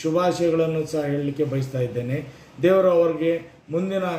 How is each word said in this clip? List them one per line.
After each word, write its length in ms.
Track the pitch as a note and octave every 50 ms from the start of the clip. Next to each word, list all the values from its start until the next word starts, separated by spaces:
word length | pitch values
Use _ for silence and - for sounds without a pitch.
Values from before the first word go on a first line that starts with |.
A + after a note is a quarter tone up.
ಶುಭಾಶಯಗಳನ್ನು 840 | - D#3+ D#3 F3 F3+ F3+ E3 - F3 E3+ D#3+ E3 D#3+ D#3+ D#3+ D#3+ D3+
ಸಹ 160 | - - D#3
ಹೇಳಲಿಕ್ಕೆ 420 | D3 C#3+ C#3+ C#3+ C#3+ C#3+ C#3 - D3+
ಬಯಸ್ತಾ 360 | C3 C3 C3+ C3 - - B2+
ಇದ್ದೇನೆ. 440 | B2 A#2 G#2+ A#2+ A#2+ B2 C3+ D#3 D#3 - - - - - - -
ದೇವರು 280 | D3 F3+ F#3+ F#3+ F#3 F#3
ಅವರಿಗೆ 600 | F3 E3+ E3+ E3 D#3+ D3+ D#3+ E3 E3+ E3 - - - - _ -
ಮುಂದಿನ 340 | D3+ E3+ F#3 F#3+ F#3+ F#3+ F#3 F3+ E3+